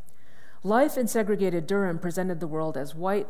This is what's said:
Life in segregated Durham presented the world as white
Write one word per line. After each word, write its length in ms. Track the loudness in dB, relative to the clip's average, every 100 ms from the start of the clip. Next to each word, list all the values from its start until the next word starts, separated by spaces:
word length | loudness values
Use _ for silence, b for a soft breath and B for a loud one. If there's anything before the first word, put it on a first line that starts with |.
| -6 B B B B B
Life 340 | 2 4 4 4
in 100 | 0
segregated 600 | 2 2 2 2 0 0
Durham 320 | 2 2 0
presented 400 | -2 -2 -2 -2
the 80 | -2
world 280 | -2 -2 -2
as 200 | -4 -2
white 320 | 0 0 -2